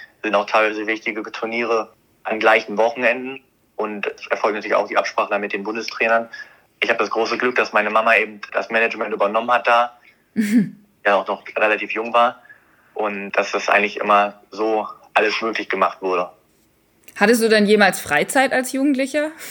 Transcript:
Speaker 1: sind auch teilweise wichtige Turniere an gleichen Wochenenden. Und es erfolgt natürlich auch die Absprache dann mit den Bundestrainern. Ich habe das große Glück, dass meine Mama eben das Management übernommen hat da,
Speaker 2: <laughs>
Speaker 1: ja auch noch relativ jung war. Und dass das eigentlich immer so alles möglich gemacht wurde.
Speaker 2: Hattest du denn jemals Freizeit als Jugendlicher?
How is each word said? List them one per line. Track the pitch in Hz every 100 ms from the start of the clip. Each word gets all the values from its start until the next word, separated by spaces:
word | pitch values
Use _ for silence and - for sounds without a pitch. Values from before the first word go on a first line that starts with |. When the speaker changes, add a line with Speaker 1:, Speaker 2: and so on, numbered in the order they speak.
| - _
Speaker 1:
sind | 107
auch | 101 104
teilweise | 110 107 107 107
wichtige | 110 117 110 107
Turniere | - 113 117 117 113 104 _ _ _
an | - 110
gleichen | 110 113 - 104
Wochenenden. | 113 117 120 123 127 135 _ _ _ -
Und | 107 104 -
es | - -
erfolgt | - 113 104
natürlich | 104 98
auch | 104
die | 117
Absprache | 98 - 104
dann | 101
mit | 104
den | 104
Bundestrainern. | 101 113 110 - 117 113 117 - - _ _ -
Ich | 104
habe | -
das | 104
große | 113 110 113
Glück, | 127 123
dass | 107
meine | 107 104
Mama | 110 113 110
eben | 107 107 -
das | - -
Management | 113 113 110 110
übernommen | 107 104 110 120
hat | 123 -
da, | 120 120 - _ _ _
Speaker 2:
<laughs> | - 208 226 180 - _ _ 101
Speaker 1:
ja | 98
auch | 92
noch | - - -
relativ | 107 107 101
jung | 107 117
war. | 120 120 - - - _ _ _
Und | - 107 101 101
dass | - 104
das | 98 -
eigentlich | 101 104 -
immer | 104 101 101 - _
so | - 110 110 104 - -
alles | - 107 104
möglich | 113 104 104
gemacht | 95 92 -
wurde. | 95 90 90 - _ _ _ _ _ _ _ -
Speaker 2:
Hattest | 208 240
du | 226
denn | 214 202
jemals | 214 196 -
Freizeit | - 147 - 269 262
als | 254 254
Jugendlicher? | 269 285 254 269 302 302 311 -